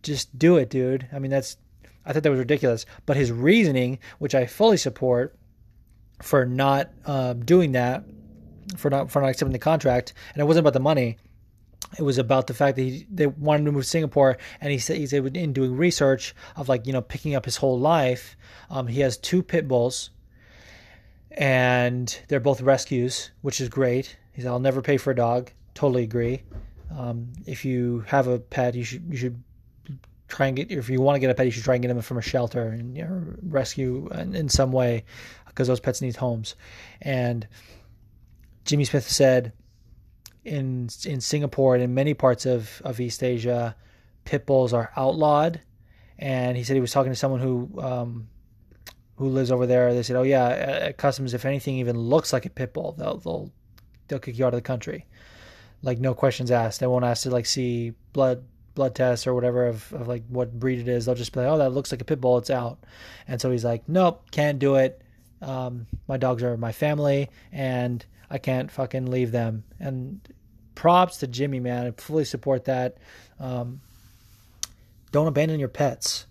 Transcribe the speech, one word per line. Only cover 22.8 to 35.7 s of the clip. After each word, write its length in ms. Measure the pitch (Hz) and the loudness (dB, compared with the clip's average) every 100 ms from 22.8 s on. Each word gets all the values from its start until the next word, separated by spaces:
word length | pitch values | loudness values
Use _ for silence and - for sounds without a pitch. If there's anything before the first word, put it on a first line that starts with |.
| - 127 123 - - _ | 2 0 0 -4 -10 _
which 180 | 139 - | -6 -4
is 80 | 127 | -4
great. 480 | 135 127 123 - - _ | 0 2 0 -4 -16 _
He 100 | - | -10
said, 60 | 123 | -4
"I'll 100 | 123 | 0
never 240 | 135 131 | 2 2
pay 140 | 120 139 | 2 0
for 160 | - | 2
a 40 | 120 | 2
dog." 360 | 117 123 127 - - | 2 0 -2 -20 -20
Totally 280 | - 143 127 | 0 2 2
agree. 400 | 113 120 117 131 - - - - - | 0 0 -2 -4 -8 -16 -16 -16 -12
Um, 380 | 151 120 117 120 127 - | -8 -6 -8 -10 -14 -12
if 180 | 127 | -6
you 400 | 131 123 123 120 107 | -4 -2 -2 -4 0
have 200 | 139 127 | 2 2
a 120 | 123 | -2
pet, 360 | - - 123 | -4 -2 -2
you 100 | 123 | -2
should, 180 | 113 123 170 | -8 -10 -8
you 80 | 135 | -6
should 260 | 127 120 - - _ _ - 135 - - _ | -6 -6 -18 -20 _ _ -18 -18 -18 -20 _
try 200 | - 135 | -2 0
and 80 | 131 | 0
get, 140 | 127 | -4
if 200 | 147 117 | -6 -2
you 100 | 131 | 2
wanna 200 | 135 143 | 4 4
get 100 | 127 | 2
a 40 | |
pet, 120 | 127 127 | 2 0
you 60 | |
should 120 | 113 | 0
try 100 | 117 | 0
and 60 | 127 | 0
get 100 | 123 | 0
him 120 | 123 | -4
from 160 | - 123 | -4 -6
a 40 | |
shelter 460 | - 131 120 127 113 | -2 -2 -2 -4 -4
and, 260 | 113 120 | -6 -10
you 80 | 131 | -10
know, 320 | 165 185 160 - | -8 -8 -8 -10
rescue 640 | - 143 120 - 127 127 156 | -2 -2 -2 -4 -4 -4 -6
in, 220 | 160 175 | -8 -6
in 140 | - 147 | -4 0
some 220 | - 131 | 2 2
way, 320 | 127 120 117 - - - - - | 2 2 0 -6 -20 -20 -20 -14
'cause 140 | - | -2
those 120 | 127 | 0